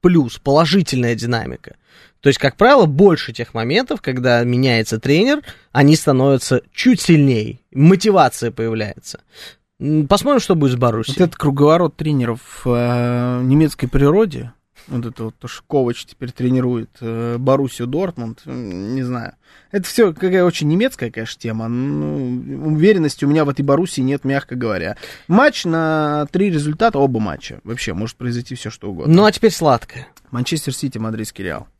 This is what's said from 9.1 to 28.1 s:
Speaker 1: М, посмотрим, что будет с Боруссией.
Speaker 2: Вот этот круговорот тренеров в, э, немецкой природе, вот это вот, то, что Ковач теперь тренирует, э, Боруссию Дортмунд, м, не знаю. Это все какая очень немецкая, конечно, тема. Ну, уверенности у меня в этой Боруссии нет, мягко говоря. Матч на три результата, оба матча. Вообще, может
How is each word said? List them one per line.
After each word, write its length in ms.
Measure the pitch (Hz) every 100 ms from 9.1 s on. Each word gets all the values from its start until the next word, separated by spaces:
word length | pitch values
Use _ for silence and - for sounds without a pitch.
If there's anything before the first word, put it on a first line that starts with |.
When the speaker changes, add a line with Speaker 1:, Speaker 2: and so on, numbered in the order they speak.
| - _ - - _ _ _
Speaker 1:
М, 260 | 143 156 143
посмотрим, 320 | 196 277 269
что 140 | -
будет 200 | 165 143
с 20 | 123
Боруссией. 400 | 123 110 113 135
Speaker 2:
Вот 60 |
этот 120 | 175 -
круговорот 600 | 147 139 147 165 170 -
тренеров 420 | 156 143 120 117 - -
в, 60 | 127
э, 720 | 120 120 120 120 123 123 123
немецкой 460 | 127 143 156 - 127
природе, 640 | 135 143 180 220 135 123 _ _ _ -
вот 180 | 131 117
это 180 | -
вот, 100 | 113 -
то, 80 | 127
что 140 | - _
Ковач 380 | 147 123 120
теперь 260 | - - 123
тренирует, 580 | - 123 127 127 123 113 _
э, 360 | 117 113 117 120
Боруссию 480 | 131 135 135 - 123
Дортмунд, 540 | 147 185 170 117 113 156
м, 480 | 127 110 90 101
не 80 | 131
знаю. 300 | 127 123 110 _ _ _ _
Это 160 | 202 180
все 240 | - 214
какая 320 | 156 185 185
очень 240 | 180 170 147
немецкая, 420 | 165 254 - 117
конечно, 300 | 110 113 -
тема. 260 | 117 113 113
Ну, 1000 | 120 135 147 151 147 127 123 127 139 156
уверенности 580 | 151 185 196 151 -
у 40 | 139
меня 160 | 156
в 40 | 143
этой 140 | 135
Боруссии 380 | 143 143 180 -
нет, 220 | 131 143
мягко 300 | 135 139 -
говоря. 420 | 127 120 95 82 - - - -
Матч 360 | 185 285 -
на 640 | 180 165 160 156 151 151 143
три 200 | 175 202
результата, 480 | 160 147 151 226 143
оба 220 | 139 120
матча. 400 | 104 73 - -
Вообще, 300 | - 117 -
может 220 | 87 110